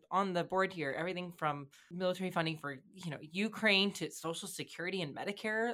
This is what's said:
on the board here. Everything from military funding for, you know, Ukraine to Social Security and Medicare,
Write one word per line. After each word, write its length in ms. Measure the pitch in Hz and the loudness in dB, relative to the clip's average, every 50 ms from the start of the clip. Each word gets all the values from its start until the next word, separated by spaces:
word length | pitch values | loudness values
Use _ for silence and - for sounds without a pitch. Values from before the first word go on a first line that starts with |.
| - - | -4 0
on 200 | 160 185 202 196 | 2 2 4 4
the 140 | 180 175 165 | 2 2 2
board 260 | 165 185 190 190 185 | 2 4 2 2 2
here. 240 | 185 175 151 135 131 | 2 -2 -2 0 0
Everything 360 | - 165 185 185 180 180 175 175 | 0 0 -2 -2 -4 -4 -6 -4
from 300 | - 160 151 143 143 143 139 - - - - | -2 0 0 0 -2 -6 -12 -16 -20 -16 -10
military 400 | 170 180 190 180 185 185 190 180 | -4 0 0 0 2 0 0 0
funding 260 | 180 180 160 160 160 | 2 2 2 2 0
for, 140 | 156 - 143 139 131 - - - | -2 -4 -8 -8 -10 -14 -18 -14
you 180 | 185 185 165 | -10 -8 -6
know, 60 | 139 - | -6 -6
Ukraine 680 | - 151 160 190 208 220 214 - 220 214 196 190 196 202 190 | -8 -6 -2 0 0 0 0 2 4 6 6 6 6 4 2
to 140 | - 165 151 | -2 -4 -6
Social 380 | - - - 160 - - - | -6 -4 -4 -4 -4 -4 -6
Security 540 | 175 - - 143 - - - 165 185 190 190 | -8 -8 -8 -8 -8 -8 -6 -4 -2 -2 -2
and 120 | 170 143 135 | -2 -4 -4
Medicare, 580 | - 127 190 202 - - 220 214 220 226 240 | -6 -6 -6 -6 -4 -4 -2 0 2 2 0